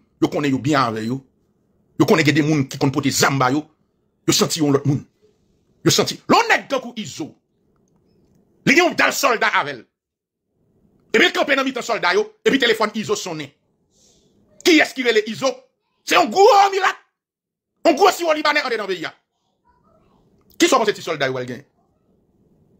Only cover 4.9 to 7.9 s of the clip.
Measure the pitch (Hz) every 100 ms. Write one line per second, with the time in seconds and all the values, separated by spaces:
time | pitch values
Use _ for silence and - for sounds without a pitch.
4.9 | 143 - _ _ _ _ _ _ _ 170
5.9 | - 180 - - 349 466 349 202 269 247
6.9 | 220 170 - 139 - _ _ _ _ _